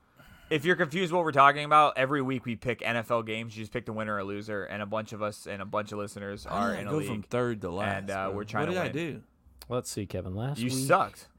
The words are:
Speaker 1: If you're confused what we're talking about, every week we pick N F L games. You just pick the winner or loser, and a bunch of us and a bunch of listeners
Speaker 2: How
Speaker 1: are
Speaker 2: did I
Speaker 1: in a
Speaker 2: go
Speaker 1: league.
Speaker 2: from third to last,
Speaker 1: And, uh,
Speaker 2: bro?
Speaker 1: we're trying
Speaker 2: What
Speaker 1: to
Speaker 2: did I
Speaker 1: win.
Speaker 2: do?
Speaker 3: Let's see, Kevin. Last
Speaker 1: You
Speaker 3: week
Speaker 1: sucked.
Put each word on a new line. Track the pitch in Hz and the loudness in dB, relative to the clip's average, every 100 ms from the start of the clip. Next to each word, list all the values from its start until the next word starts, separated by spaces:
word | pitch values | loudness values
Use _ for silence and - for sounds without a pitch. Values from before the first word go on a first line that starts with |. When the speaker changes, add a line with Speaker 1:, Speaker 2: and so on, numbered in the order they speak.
| _ _ - - - | _ _ -20 -20 -2
Speaker 1:
If | 151 | 0
you're | 165 175 | 4 2
confused | 160 175 175 | 2 0 2
what | 175 160 | 2 4
we're | |
talking | 135 139 147 147 | 8 8 8 6
about, | 151 147 123 | 8 8 6
every | 131 147 | 2 2
week | 131 127 123 | 0 -2 -4
we | 107 | -4
pick | 131 110 | -4 -2
N | 113 120 | 0 -2
F | 110 | 0
L | 117 | 0
games. | 110 110 113 110 | 0 -6 -6 -10
You | |
just | 107 | -6
pick | 123 110 | -6 -6
the | |
winner | 107 107 101 | -6 -2 -2
or | |
loser, | 98 101 110 101 - | -4 -6 -4 -6 -4
and | 104 | -6
a | 101 | -4
bunch | 110 110 | -4 -4
of | 104 | -4
us | 104 104 - | -4 -6 -10
and | 98 | -8
a | 98 | -2
bunch | 107 104 | -2 -2
of | 104 | -6
listeners | 101 101 101 101 - | -6 -8 -8 -8 -4
Speaker 2:
How | 101 | -2
Speaker 1:
are | 117 | 0
Speaker 2:
did | 98 | -2
I | |
Speaker 1:
in | 101 | -4
a | |
Speaker 2:
go | 151 | -4
Speaker 1:
league. | 139 | -2
Speaker 2:
from | 107 | -6
third | - 120 120 107 | -4 -2 0 -2
to | 92 | -4
last, | 90 104 98 | -2 -2 -2
Speaker 1:
And, | 98 | -4
uh, | 98 98 | -4 -2
Speaker 2:
bro? | 101 | -4
Speaker 1:
we're | 104 | -4
trying | 107 104 | -2 0
Speaker 2:
What | |
Speaker 1:
to | 180 165 | 0 -2
Speaker 2:
did | 151 | -4
I | 170 | -6
Speaker 1:
win. | 123 | -8
Speaker 2:
do? | - _ - - - | -14 _ -20 -20 -6
Speaker 3:
Let's | 123 - | -4 -4
see, | 117 98 | -6 -4
Kevin. | - 92 98 | -6 -4 -4
Last | 131 147 | -4 -2
Speaker 1:
You | 127 | -2
Speaker 3:
week | 131 135 | -2 2
Speaker 1:
sucked. | 180 101 - - | 4 2 -6 -20